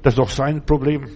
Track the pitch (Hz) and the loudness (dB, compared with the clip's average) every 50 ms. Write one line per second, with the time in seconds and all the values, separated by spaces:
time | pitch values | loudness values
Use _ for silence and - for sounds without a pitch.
0 | - 139 107 131 127 - - - 135 143 156 151 - - 151 139 131 147 151 143 | 0 2 4 4 0 0 0 -2 -2 -2 -2 -4 0 0 0 0 2 0 -2 -2
1 | 135 107 - | -6 -10 -16